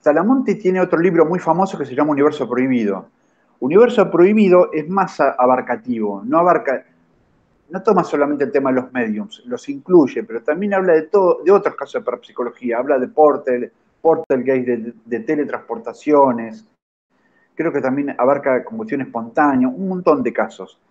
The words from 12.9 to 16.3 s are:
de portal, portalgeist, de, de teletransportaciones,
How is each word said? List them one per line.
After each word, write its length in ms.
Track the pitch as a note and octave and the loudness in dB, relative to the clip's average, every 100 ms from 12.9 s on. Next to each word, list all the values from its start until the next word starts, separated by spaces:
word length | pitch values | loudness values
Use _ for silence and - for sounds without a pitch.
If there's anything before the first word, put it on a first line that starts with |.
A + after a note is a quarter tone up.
| C3+ | -2
de 100 | A#2+ | -2
portal, 600 | B2+ D3+ C3+ - B2 A#2 _ _ _ | 4 4 4 -2 -4 -4 _ _ _
portalgeist, 680 | E3 D#3+ - C3+ B2+ C3 B2 | 0 0 0 -2 0 -2 0
de, 280 | A#2+ A2+ - | -4 -6 -16
de 160 | - A#2 | -10 -8
teletransportaciones, 1400 | A2 D3+ C3+ B2 - A2+ A#2 A2+ - D3 C3+ | -4 -4 -4 -8 -10 -12 -10 -10 2 4 4